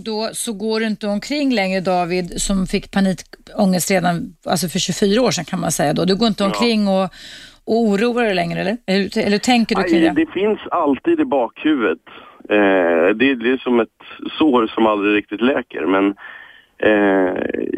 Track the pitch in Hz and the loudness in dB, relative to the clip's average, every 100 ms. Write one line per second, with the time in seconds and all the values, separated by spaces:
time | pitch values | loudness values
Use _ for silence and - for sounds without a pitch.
0 | 214 214 220 - - 196 220 220 220 208 | -8 -6 -6 -6 -8 -6 -4 -2 -2 -4
1 | 208 202 - 294 277 233 190 190 185 180 | -4 -4 -4 -2 0 0 0 -2 0 0
2 | 175 180 175 - - 196 185 196 - 202 | 0 -2 -4 -6 -2 -2 -2 -4 -4 0
3 | 190 180 - - - - 196 180 - 190 | 0 -2 -8 -20 -10 0 2 2 0 0
4 | 170 170 - - - 170 170 185 - 170 | 0 -2 -6 -10 -4 -2 -2 -4 -4 -2
5 | 202 208 240 170 160 180 160 - 147 147 | 0 2 0 -2 -4 -6 -4 -2 0 0
6 | 170 190 226 196 196 - 240 220 202 190 | 0 2 0 0 -2 0 0 0 0 0
7 | 185 - - - - - - 220 226 202 | -2 -6 -20 -20 -20 -14 -2 0 2 2
8 | 240 240 226 185 170 165 180 233 - 190 | 0 0 0 0 -2 -4 -4 -4 -2 -2
9 | 190 226 208 202 - 240 226 202 185 170 | 0 -2 0 0 2 2 2 0 2 4
10 | 165 - 160 175 208 208 - 170 151 131 | 2 2 -2 0 -2 -2 -2 -2 0 0
11 | 165 170 139 139 113 - 151 147 104 - | 0 0 2 0 -2 -2 -2 0 0 -2
12 | - - - - - 104 101 95 85 85 | -8 -20 -20 -14 -2 2 4 4 4 4
13 | 87 107 131 127 117 131 - 120 113 _ | 4 4 2 2 0 -2 2 2 0 _
14 | - - - - 160 123 110 - 113 104 | -20 -14 -8 0 2 4 2 2 2 2
15 | 101 104 - 104 120 139 123 - 76 95 | 2 0 -2 -2 0 0 -4 -4 0 2
16 | - 98 - - - - _ - - 104 | 2 -2 -10 -20 -20 -20 _ -2 2 4
17 | 101 95 92 - - - - | 4 2 2 -2 -4 -4 -4